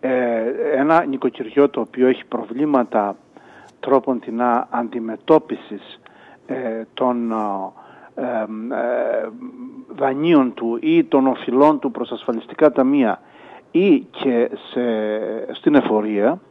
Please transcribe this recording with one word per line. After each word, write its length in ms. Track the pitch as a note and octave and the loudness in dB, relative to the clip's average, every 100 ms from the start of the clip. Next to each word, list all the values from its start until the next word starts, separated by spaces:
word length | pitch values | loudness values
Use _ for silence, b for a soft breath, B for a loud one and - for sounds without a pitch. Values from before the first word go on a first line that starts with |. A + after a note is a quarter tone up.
ε, 400 | C3 B2+ B2 A#2 A2+ C#3 D#3 D3 | -2 -2 0 0 -2 -2 -2 0
ένα 280 | C#3+ E3 | 2 2
νοικοκυριό 640 | D#3 C3+ C3 - A2 C#3 C#3+ | 2 -2 -4 -4 -4 2 2
το 120 | - | 2
οποίο 260 | A2+ - B2+ | -6 2 2
έχει 160 | B2 - | 2 -4
προβλήματα 880 | A#2 G#2 A2+ D3+ C#3 A#2 - G2+ F#2+ _ - B B B _ | -8 -6 -4 0 0 2 0 -2 -4 _ -20 B B B _
τρόπον 400 | - C3+ C3 C3 | 2 2 2 -4
την 200 | - A#2 B2 A#2+ - | -4 -2 0 0 -2
αντιμετώπισης, 1300 | C3 A#2 B2 A2+ G#2+ - D#3 - A2+ - G2+ - - B B B B - | -6 -4 -6 -8 -10 2 2 2 -12 -10 -16 -16 -20 B B B B -10
ε, 360 | C3 B2 A2+ A2+ | -6 -6 -6 -10
των, 380 | - C3 A#2+ A#2 A2 G#2+ G2 F#2+ - B B B | -2 -2 0 -2 -2 -4 -4 -8 -12 B B B
ε, 80 | - | -8
ε, 240 | B2+ A#2+ G#2+ A2 A#2 B2+ B2 A#2+ A#2 A#2 - - B2+ - C3 - - - | -6 -4 -6 -8 -8 -4 -2 -2 -2 -4 -6 -12 -16 -16 -16 -18 -18 -4
δανείων 580 | C#3 C3+ D#3+ D#3+ B2+ | -4 -2 2 4 4
του 240 | - A2+ A#2 | -2 -4 -2
ή 240 | D#3 E3 | 2 2
των 220 | D#3+ C#3+ C3+ | 4 2 2
οφειλών 520 | B2+ - B2 D3 D3 | 0 -2 4 4 4
του 120 | C3 | -2
προς 220 | A#2 B2 | -6 -8
ασφαλιστικά 600 | A#2 - A#2 - - D3+ | -8 -6 -6 -6 2 4
ταμεία 480 | D3 C3 C#3+ A#2 F#2+ B B B B _ | 4 2 4 2 0 B B B B _
ή 280 | D#3+ G3 C#3 | 2 4 4
και 520 | - - C3+ A#2+ B2 C3+ - | 2 -6 -2 0 0 -2 -8
σε, 840 | - B2 A2 G#2+ G#2+ G#2+ A2 B2+ | -4 -2 -2 -2 -4 -6 -8 -10
στην 200 | - - | -2 4
εφορία 680 | D3 A#2+ G#2+ G#2+ G#2 G#2+ F3 _ | 4 4 0 0 2 2 0 _